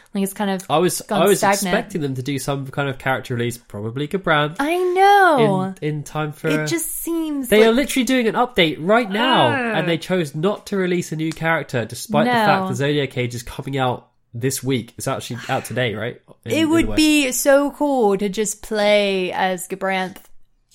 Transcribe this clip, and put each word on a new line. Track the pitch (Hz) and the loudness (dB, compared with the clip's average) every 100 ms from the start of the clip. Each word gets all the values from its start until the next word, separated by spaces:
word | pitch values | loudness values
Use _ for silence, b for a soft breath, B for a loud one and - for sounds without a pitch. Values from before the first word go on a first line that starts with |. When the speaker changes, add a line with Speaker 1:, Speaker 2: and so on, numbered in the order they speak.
| B | B
Speaker 1:
Like, | 202 | -4
it's | 196 | -4
kind | - 202 | -2 -4
of | 190 - | -4 0
Speaker 2:
I | 151 | 2
was, | 180 - | 2 0
Speaker 1:
gone | - 208 | -2 2
Speaker 2:
I | 185 | 4
was | 196 | 4
Speaker 1:
stagnant. | 202 202 196 180 | 2 2 0 -2
Speaker 2:
expecting | - 175 | -2 -6
them | 143 | -4
to | 131 | -4
do | 131 139 | -4 -4
some | - 139 135 | -4 -6 -6
kind | 147 139 | -4 -4
of | 131 | -4
character | 135 127 - | -2 -2 -2
release, | 120 120 120 | -2 -2 -6
probably | - 104 110 123 147 | -12 -10 -6 -6 -4
Gabran. | 190 180 151 147 170 | -2 0 2 0 -2
Speaker 1:
I | 285 349 | -2 0
know. | 370 359 392 403 359 277 214 190 190 190 | 0 4 6 6 6 6 4 2 -2 -4
Speaker 2:
In, | 151 151 | -4 -4
in | |
time | 135 151 151 | -6 -6 -6
for | 147 160 | -4 -2
Speaker 1:
It | 151 | -2
Speaker 2:
a | 156 | -2
Speaker 1:
just | 330 - | -4 -4
seems | - 311 330 320 285 254 | -8 -4 -4 -4 -4 2
Speaker 2:
They | 214 | 6
Speaker 1:
like | 220 | 6
Speaker 2:
are | |
literally | 233 - 262 226 | 4 0 0 0
doing | 262 220 | 2 2
an | 202 | 0
update | 247 - 165 135 | 0 2 0 0
right | 170 226 214 | 2 2 2
now, | 202 254 220 127 | -2 2 4 4
Speaker 1:
Ugh. | 110 - 214 | 2 -2 -2
Speaker 2:
and | 156 | -2
they | 165 | -2
chose | - 185 151 156 | -2 -2 -2 -2
not | 180 208 - | -2 -2 -4
to | 196 | -2
release | 180 175 - | 0 0 -2
a | 156 | -4
new | 160 | -4
character, | 156 165 160 - 127 110 | -4 -2 -2 -2 -4 -4
despite | 120 - 147 240 | -8 -2 0 2
the | |
Speaker 1:
No. | 240 214 | 2 4
Speaker 2:
fact | 196 190 | 2 0
that | 123 | -2
Zodiac | 143 147 135 131 | 0 0 -2 -2
Age | 123 | -4
is | 120 | -6
coming | - - 139 139 | -10 -10 -6 -2
out | 127 113 - _ _ | 0 -2 -8 _ _
this | 117 131 - | -4 -4 -2
week. | 127 127 - - | -2 -2 -4 -8
It's | - | -6
actually | 113 - 117 - | -6 -8 -10 -4
out | 131 - | -4 -4
today, | 113 123 104 | -4 -2 -4
right? | 117 - - - - | -8 -10 -20 -14 -4
In, | |
Speaker 1:
It | 285 | 0
Speaker 2:
in | |
the | 320 | 2
Speaker 1:
would | 330 - | 2 2
Speaker 2:
West. | - | 2
Speaker 1:
be | 311 302 262 | 4 4 2
so | 247 285 277 285 | 0 4 4 4
cool | 277 294 262 208 196 | 0 0 2 2 2
to | 208 | -2
just | 190 208 - | -2 -4 -6
play | - 214 208 208 202 190 185 | -6 0 4 4 2 0 -2
as | - 190 185 - | -2 -2 -2 -8
Gabranth, | 190 190 190 185 185 - - - _ _ | -6 -4 -2 -4 -8 -20 -20 -20 _ _